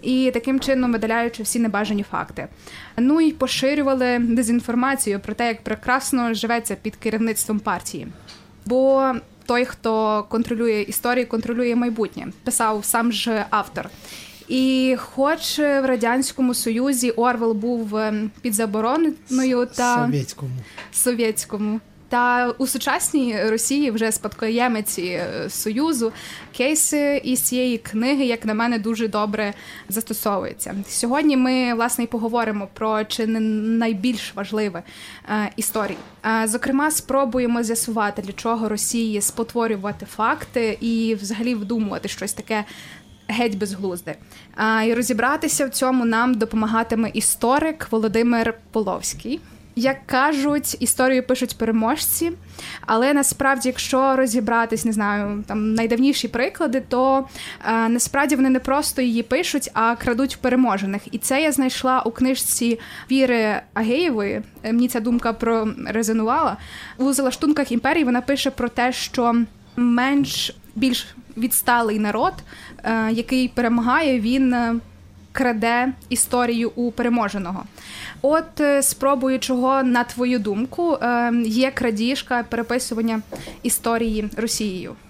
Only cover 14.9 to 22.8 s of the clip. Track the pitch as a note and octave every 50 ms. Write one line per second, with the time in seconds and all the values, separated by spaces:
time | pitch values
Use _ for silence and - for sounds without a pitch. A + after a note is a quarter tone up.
14.9 | B3+ A#3 - - - B3+ C4+ C#4+ D#4+ E4 - - - - D4+ C#4+ C#4+ C#4 C4 C4
15.9 | B3+ A3+ A3+ A3+ A#3+ C4 C4+ - - - C4 B3 B3 - - A#3 A3+ A3+ B3+ C#4
16.9 | C#4 A#3+ A3+ B3 A3+ - A#3 B3 B3 A#3 A#3 A3+ A3+ G#3 G#3 A#3+ B3 A#3 A3+ G#3
17.9 | G#3 G#3+ A3 G#3+ G#3+ G#3 G#3+ G#3+ - - - B3 G#3 G#3+ A3+ G#3+ G3 G#3+ A3 A#3
18.9 | C4+ D#4+ E4 D#4 D4+ - - - C4 B3+ C4 C4 B3+ B3 A#3+ B3 - - B3 B3
19.9 | A#3+ A#3+ A#3+ A#3+ - C#3+ B2+ - - - C#3+ C3 B2+ B2+ G#2+ - - - - -
20.9 | - - - B3 B3 A3+ A#3 A3 A3 A3 - - - G#3 G#3+ G#3+ G#3+ A3+ - -
21.9 | - - - - - A#3+ A#3+ B3 B3 B3 B3 A#3+ A#3 - C4+ B3+ - B3+